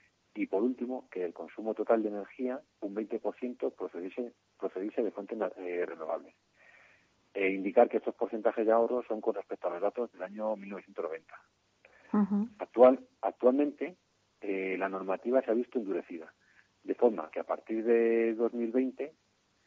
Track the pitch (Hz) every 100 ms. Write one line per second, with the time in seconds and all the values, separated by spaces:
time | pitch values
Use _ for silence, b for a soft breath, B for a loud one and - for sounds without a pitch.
0 | b _ _ 107 98 95 120 127 123 127
1 | - 90 90 82 82 - 110 107 104 113
2 | 107 104 98 - 127 131 - _ 104 202
3 | 214 226 - - 123 123 135 - 117 85
4 | 92 - 120 - _ _ 98 92 104 -
5 | 107 - 98 113 95 - 90 87 85 82
6 | 80 80 71 _ _ b b b b b
7 | b _ _ 98 95 95 98 120 120 113
8 | - - - 113 110 110 110 113 117 123
9 | 117 107 113 104 - 104 90 87 101 -
10 | 117 - 92 104 110 107 98 98 - -
11 | 82 80 - - _ _ _ _ - B
12 | B 214 196 202 226 - - 110 127 131
13 | - _ 101 - 120 135 147 - 143 180
14 | _ _ _ _ 101 98 95 92 95 95
15 | 95 92 117 131 123 113 123 127 98 -
16 | - 85 80 _ b b b _ - -
17 | 123 98 78 - 82 - - 113 113 117
18 | 117 117 113 113 117 120 117 120 131 123
19 | 139 - _ _ _ _